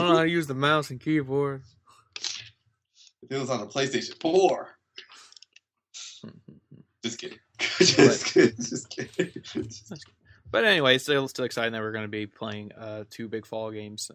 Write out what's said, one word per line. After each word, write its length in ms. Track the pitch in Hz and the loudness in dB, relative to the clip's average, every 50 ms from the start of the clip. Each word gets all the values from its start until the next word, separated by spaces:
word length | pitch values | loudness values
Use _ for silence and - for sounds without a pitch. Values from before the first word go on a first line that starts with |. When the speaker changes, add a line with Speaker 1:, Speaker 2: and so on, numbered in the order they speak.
| 170 | 6
Speaker 1:
know 80 | 175 165 | 6 4
how 80 | 160 165 | 4 4
to 60 | 165 | 2
use 180 | 170 170 156 | 2 0 -2
the 60 | 139 135 | -2 -2
mouse 360 | 131 143 147 156 156 143 - | 0 2 2 2 2 0 -2
and 100 | 135 123 | -10 -8
keyboard. 600 | - 156 156 156 139 131 135 143 143 139 139 135 135 - _ _ _ _ _ _ _ _ _ - - - - - - - _ _ _ _ _ _ _ _ _ _ - - _ _ - | -2 0 0 0 0 0 -2 -2 -2 -2 -4 -8 -14 -20 _ _ _ _ _ _ _ _ _ -8 -8 -8 -8 -8 -14 -18 _ _ _ _ _ _ _ _ _ _ -20 -20 _ _ -12
Speaker 2:
If 80 | 117 | -8
it 60 | 135 | -6
was 120 | 139 131 120 | -6 -4 -4
on 100 | 127 110 | -4 -4
a 40 | 107 | -6
PlayStation 540 | 104 - 139 135 127 - 120 - - - - | -6 -4 -2 -2 0 -2 -4 -4 -6 -10 -4
four. 560 | - 165 170 190 190 170 - - - - - _ _ _ _ - - _ - - - - - - - _ _ _ _ _ _ _ _ _ _ - - - - - - | -2 2 4 6 6 4 4 0 -4 -12 -18 _ _ _ _ -20 -20 _ -20 -20 -20 -20 -20 -20 -20 _ _ _ _ _ _ _ _ _ _ -18 -18 -16 -18 -18 -20
Speaker 1:
<laughs> 80 | - - - _ - - - _ _ - - - _ _ _ - | -20 -20 -20 _ -20 -20 -20 _ _ -20 -20 -20 _ _ _ -10
Speaker 2:
Just 160 | - - - | -8 -8 -8
kidding. 200 | - - - - _ _ | -12 -14 -16 -18 _ _
<laughs> 100 | _ - | _ -4
Just 380 | - - - - 185 175 - | -4 -4 4 4 4 6 8
Speaker 1:
But 260 | 151 139 131 - - - - - | 8 8 8 8 4 -2 2 6
Speaker 2:
kidding. 220 | 185 - - - | 6 6 6 4
Just 320 | - - - - - - - | -2 -8 -8 -8 -8 -10 -10
kidding. 800 | - - 131 - - - 175 - - - - - - - - 110 - - - - 180 147 - - _ _ _ _ - _ _ - | -10 -10 -10 -8 -4 -4 -4 -4 -4 -14 -16 -8 -8 -8 -8 -8 -14 -18 -16 -18 -18 -18 -18 -20 _ _ _ _ -20 _ _ -2
Speaker 1:
But 140 | - 226 233 | 0 2 4
anyway, 340 | 214 196 170 139 127 131 131 | 4 4 4 6 4 4 4
still, 280 | - 147 147 139 135 | 4 2 0 2 0
still 180 | 131 - - 127 | -2 -4 -4 -4
excited 280 | 117 - 123 113 113 113 | -4 -2 -2 -2 -2 -2
that 80 | 110 | -4
we're 100 | 107 110 | -6 -4
gonna 160 | 107 113 107 | -4 -6 -6
be 180 | 104 104 107 107 | -6 -6 -6 -6
playing, 460 | 104 _ - 117 110 107 104 104 104 - | -8 _ -12 -10 -10 -8 -10 -12 -14 -14
uh, 300 | 110 110 107 107 107 104 104 | -14 -12 -12 -10 -12 -12 -14
two 180 | - - 117 | -12 -12 -10
big 180 | 107 113 110 107 | -8 -8 -8 -8
fall 260 | - 113 110 110 110 | -8 -8 -8 -8 -8
games, 400 | 110 107 104 104 107 107 - - | -8 -10 -12 -12 -12 -12 -12 -14